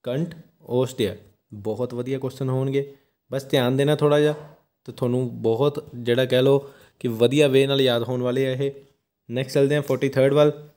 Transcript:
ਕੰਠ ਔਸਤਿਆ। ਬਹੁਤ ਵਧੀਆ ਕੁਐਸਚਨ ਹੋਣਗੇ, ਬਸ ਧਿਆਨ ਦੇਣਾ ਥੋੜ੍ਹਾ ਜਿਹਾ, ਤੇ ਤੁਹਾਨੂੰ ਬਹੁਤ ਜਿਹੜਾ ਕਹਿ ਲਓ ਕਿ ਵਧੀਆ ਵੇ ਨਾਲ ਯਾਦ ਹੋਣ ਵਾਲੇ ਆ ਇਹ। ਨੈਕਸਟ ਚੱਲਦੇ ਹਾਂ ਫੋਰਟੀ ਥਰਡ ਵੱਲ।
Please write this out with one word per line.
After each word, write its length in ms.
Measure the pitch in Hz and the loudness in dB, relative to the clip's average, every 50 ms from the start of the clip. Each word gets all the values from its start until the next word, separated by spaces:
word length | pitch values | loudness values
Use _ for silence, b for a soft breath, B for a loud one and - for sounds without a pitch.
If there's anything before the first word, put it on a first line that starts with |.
| _ | _
ਕੰਠ 320 | 127 127 143 170 180 - - - _ _ _ _ | -4 -4 -4 -4 -6 -8 -18 -20 _ _ _ _
ਔਸਤਿਆ। 520 | - 120 123 127 123 - - 110 95 - - - _ _ _ _ _ 110 | -2 0 0 0 -2 -2 -2 -2 -2 -4 -8 -16 _ _ _ _ _ -18
ਬਹੁਤ 400 | 104 101 107 107 107 123 123 123 | -10 -8 -8 -4 -4 -6 -6 -6
ਵਧੀਆ 260 | 120 120 127 135 131 | -10 -8 -6 -6 -6
ਕੁਐਸਚਨ 300 | 131 131 - - 135 131 | -6 -8 -8 -6 -6 -4
ਹੋਣਗੇ, 460 | 131 131 135 139 135 139 139 139 B B B B B B _ _ | -2 -2 -2 -2 -2 -2 -4 -4 B B B B B B _ _
ਬਸ 140 | - 135 139 | -10 -8 -4
ਧਿਆਨ 320 | 139 - 139 123 123 131 | 0 0 2 2 2 2
ਦੇਣਾ 180 | 135 143 147 151 | 2 2 2 2
ਥੋੜ੍ਹਾ 240 | - 151 147 147 147 | 2 2 2 4 4
ਜਿਹਾ, 140 | 147 151 151 151 - - - _ _ _ _ _ _ | 2 2 0 -4 -12 -20 -20 _ _ _ _ _ _
ਤੇ 60 | - | -18
ਤੁਹਾਨੂੰ 500 | - - 131 120 123 127 127 120 117 113 | -8 -4 -2 -2 0 -2 -2 -4 -6 -2
ਬਹੁਤ 480 | 113 113 113 113 139 147 143 - - - - | -2 0 0 2 0 0 -2 -4 -12 -12 -14
ਜਿਹੜਾ 300 | 120 120 120 120 127 127 | -8 -2 0 0 0 2
ਕਹਿ 160 | 123 127 127 | 2 2 4
ਲਓ 280 | 131 139 139 139 139 B B B B B B _ | 4 4 4 2 0 B B B B B B _
ਕਿ 80 | - | -4
ਵਧੀਆ 400 | 123 113 110 117 120 135 147 147 | -4 2 2 2 4 4 4 4
ਵੇ 200 | 139 131 135 135 | 4 4 4 4
ਨਾਲ 140 | 139 139 139 | 4 2 2
ਯਾਦ 220 | 135 127 120 117 117 | 2 2 2 0 0
ਹੋਣ 180 | 117 127 123 | -2 -4 -2
ਵਾਲੇ 260 | 123 123 123 131 135 | -2 -2 0 0 -2
ਆ 40 | 131 | -2
ਇਹ। 200 | 131 127 139 139 135 - - _ _ _ _ _ _ _ _ - | -2 -2 -4 -6 -6 -8 -20 _ _ _ _ _ _ _ _ -8
ਨੈਕਸਟ 220 | 117 127 135 127 - | -6 -6 -6 -2 2
ਚੱਲਦੇ 220 | 147 139 139 147 | 2 2 4 2
ਹਾਂ 60 | 147 | 0
ਫੋਰਟੀ 280 | 143 - 135 123 143 135 | 0 -2 -2 0 0 0
ਥਰਡ 240 | 135 131 131 139 139 | 2 2 2 4 4
ਵੱਲ। 360 | 151 147 151 147 - - - _ | 4 4 4 2 -2 -18 -20 _